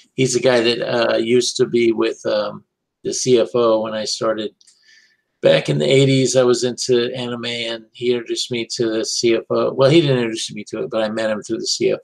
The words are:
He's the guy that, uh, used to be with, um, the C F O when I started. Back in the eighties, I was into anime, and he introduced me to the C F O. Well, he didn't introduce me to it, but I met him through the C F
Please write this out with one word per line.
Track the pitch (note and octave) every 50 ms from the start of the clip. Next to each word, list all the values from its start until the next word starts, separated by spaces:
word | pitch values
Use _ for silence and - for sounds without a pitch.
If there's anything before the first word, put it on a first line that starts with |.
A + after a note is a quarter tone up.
| _ _ _
He's | - C3 B2 A#2+
the | A#2
guy | B2 C3 B2 A#2+
that, | A2+ A#2+ A#2 A2+
uh, | A2+ - A#2+ A#2+ A2+ A2+ A2+ A2+
used | A2+ A2+ B2 B2 B2 - - -
to | B2
be | G#2+ A#2+ A#2+ A#2 A#2
with, | A2 A2 A2+ A#2 - - -
um, | A2 A2 G#2 G#2 G#2+ G#2 G#2 - _ _ _ _ _ _ _ -
the | A#2
C | - - - C3 B2 A2+
F | G#2+ - -
O | A#2+ A#2+ A2+ A2 A2
when | A2 A2 A2
I | G#2+ G#2+
started. | - - - A#2 A2 A2 A2 G#2+ G2+ - _ _ _ _ _ _ _ _ _ _ _ _ _ _ _ _ _
Back | - C#3 - D3+ - D3+
in | C#3+ D3
the | D3 C#3+
eighties, | C#3 C3+ C#3 C3+ C3+ C3 C3 B2 C3
I | C3
was | B2 B2 B2 A#2+ B2+
into | B2 A2+ - - - B2 A#2+ A#2+ B2+ C3
anime, | B2+ B2 A#2+ A#2+ A#2+ A#2
and | A#2+ A#2+ A#2 A#2 A#2 A#2 A2+ A2 _
he | _ - A#2+ B2
introduced | B2 A#2+ A2+ A#2 A#2 A#2 - -
me | B2 A#2 A2 -
to | - - A#2 A2+
the | A2 A2+ G#2
C | - - - - A#2 A2+
F | A2+ - -
O. | A#2+ A#2 A#2+ A#2+
Well, | A#2+ C3 C3+ C3
he | D#3 E3+
didn't | D#3 C#3+ C3
introduce | B2 A#2 A2+ A2 A2 - -
me | G#2+ G#2 G2+
to | - - A2
it, | - A#2
but | A2+ A2 A2
I | G#2+
met | A2 A2+ A2 A2
him | G#2+ G2+
through | - - A2+ G#2+
the | G#2
C | - - - A2+ A2
F | - -